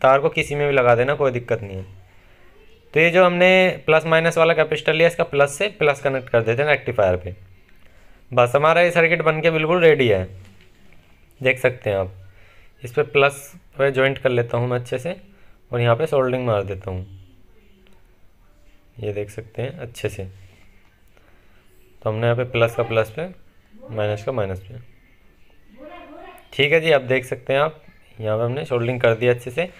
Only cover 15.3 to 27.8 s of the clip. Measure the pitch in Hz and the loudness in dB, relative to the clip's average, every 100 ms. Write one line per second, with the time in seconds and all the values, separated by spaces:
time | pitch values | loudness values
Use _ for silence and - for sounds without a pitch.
15.3 | - - - _ 123 120 117 156 143 127 | -20 -20 -20 _ -2 2 2 2 2 2
16.3 | 127 123 104 95 95 98 92 92 95 - | 0 0 -2 -2 -8 -8 -10 -10 -18 -20
17.3 | - - - - _ - - - _ - | -20 -20 -20 -20 _ -20 -20 -20 _ -20
18.3 | _ _ _ - - _ - 107 101 101 | _ _ _ -20 -20 _ -12 -8 -6 -8
19.3 | - 113 - 127 175 123 - 107 - 95 | -12 -14 -10 -10 -10 -16 -10 -10 -8 -14
20.3 | - - - - - _ _ _ _ _ | -16 -20 -20 -20 -20 _ _ _ _ _
21.3 | _ _ _ _ - _ - 110 110 120 | _ _ _ _ -20 _ -10 -6 -2 0
22.3 | 117 123 117 117 - 117 151 - - 180 | 0 -2 0 0 0 -2 -2 -2 -6 -12
23.3 | - - _ _ - - 110 104 104 139 | -14 -20 _ _ -20 -12 -6 -4 -4 -4
24.3 | 127 98 95 - - - - _ _ _ | -4 -4 -8 -12 -20 -20 -20 _ _ _
25.3 | _ - - - 220 302 349 - 320 - | _ -20 -20 -20 -20 -20 -20 -20 -20 -20
26.3 | - - - 139 160 160 143 123 131 127 | -20 -10 -4 2 2 4 2 2 -2 -2
27.3 | 127 - 135 156 156 | -8 -4 -2 -2 -4